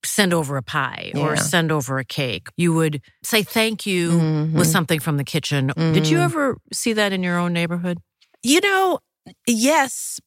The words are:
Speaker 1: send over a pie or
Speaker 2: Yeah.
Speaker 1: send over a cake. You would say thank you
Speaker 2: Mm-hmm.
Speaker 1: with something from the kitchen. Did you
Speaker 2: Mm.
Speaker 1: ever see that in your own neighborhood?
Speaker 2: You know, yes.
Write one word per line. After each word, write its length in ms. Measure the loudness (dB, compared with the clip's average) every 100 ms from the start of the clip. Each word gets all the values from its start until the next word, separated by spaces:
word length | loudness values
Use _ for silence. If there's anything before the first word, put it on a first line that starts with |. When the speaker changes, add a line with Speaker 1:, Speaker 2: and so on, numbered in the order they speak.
Speaker 1:
send 300 | -6 0 2
over 240 | 2 0 -4
a 60 |
pie 500 | -4 -4 -4 -6 -8
or 200 | -2 0
Speaker 2:
Yeah. 80 | 0
Speaker 1:
send 280 | 0 0 2
over 280 | 0 -2 -4
a 60 | -4
cake. 420 | -4 -4 -4 -10 -2
You 160 | 2
would 300 | 2 2 -2 -10 _
say 200 | -2 0
thank 420 | 0 0 0 -2
you 280 | -2 0 2
Speaker 2:
Mm-hmm. 440 | 2 2 2 0 2
Speaker 1:
with 100 | 2
something 320 | 2 0 -2
from 200 | 0 -2
the 60 |
kitchen. 420 | -2 -4 -2 -2 0 0
Did 300 | 2 2 2
you 80 | 2
Speaker 2:
Mm. 80 |
Speaker 1:
ever 320 | 2 0 -2 -4 _
see 220 | -6 -2
that 180 | 0 0
in 100 | 0
your 140 | -2 0
own 140 | 0
neighborhood? 460 | 0 -2 -2 -4 -6 _ _ _ _
Speaker 2:
You 200 | 0 2
know, 380 | 4 2 2 0 _ _ -20 -6 0
yes. 720 | 2 4 2 2 -4 -10 -12